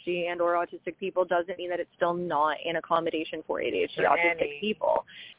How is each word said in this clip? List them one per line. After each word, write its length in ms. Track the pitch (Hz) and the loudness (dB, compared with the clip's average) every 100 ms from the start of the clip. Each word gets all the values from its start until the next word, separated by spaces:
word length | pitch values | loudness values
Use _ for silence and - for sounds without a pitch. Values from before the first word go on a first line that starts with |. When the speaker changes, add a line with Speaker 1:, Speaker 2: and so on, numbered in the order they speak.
| - | -4
Speaker 1:
D 220 | 175 175 | -2 -2
and 140 | 175 | 0
or 120 | 175 | 2
autistic 440 | 175 175 175 175 165 | 2 0 -6 -10 -6
people 240 | 190 180 | -2 0
doesn't 320 | 175 175 175 180 | 2 2 0 -6
mean 140 | 180 | -6
that 100 | 175 | -6
it's 100 | - - | -6 -2
still 200 | 170 175 | 0 0
not 420 | 175 147 151 143 165 | 0 2 2 0 -4
an 120 | 165 | -4
accommodation 680 | - 165 165 156 165 160 - | 0 0 0 -2 -4 -8 -6
for 160 | - | -4
A 80 | 120 | -2
D 140 | 180 | 0
H 80 | 175 - | -2 2
D 60 | |
Speaker 2:
For 80 | 180 | 4
Speaker 1:
autistic 320 | - 170 165 | 6 4 2
Speaker 2:
any. 160 | 147 143 | -2 -2
Speaker 1:
people. 460 | 208 208 - - - - - | -4 0 2 2 -2 -12 -20